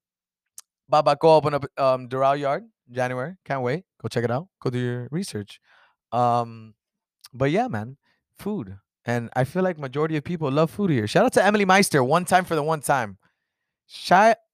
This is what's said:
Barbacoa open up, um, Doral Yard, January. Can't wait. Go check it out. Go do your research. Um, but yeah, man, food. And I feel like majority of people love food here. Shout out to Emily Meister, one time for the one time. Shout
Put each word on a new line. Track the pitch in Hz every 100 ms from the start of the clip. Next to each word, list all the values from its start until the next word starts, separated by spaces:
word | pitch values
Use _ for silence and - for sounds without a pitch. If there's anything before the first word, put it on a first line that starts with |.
| _ _ _ _ _ - _ _ _
Barbacoa | 151 151 147 165 156
open | 147
up, | 143 131 -
um, | 135 127 123
Doral | 131 135 143
Yard, | 139 156 233 _ _
January. | 123 127 127 139 190
Can't | - 139
wait. | 123 156 - _
Go | 113
check | 127
it | 117
out. | 127 185 _
Go | -
do | 123
your | 123 123 123
research. | 156 196 107 101 - _ _ _ _ _
Um, | 117 120 120 117 113 110 _ _ _ _ _ -
but | 120 139
yeah, | 180 254
man, | 113 110 139 _ _ _ -
food. | 202 208 98 98 _ _
And | - 120 117 127
I |
feel | 131 180
like | 185 156
majority | 139 135 156 156
of |
people | - 170 151
love | 139 165
food | - 196
here. | 131 107
Shout | 160 240
out |
to | 240
Emily | 196 214 190
Meister, | 190 190 147
one | 127 165
time | 180 185 180
for |
the | 160
one | 151 160
time. | 143 139 107 92 _ _ _ _ _ _ _
Shout | - - 180 220 220 _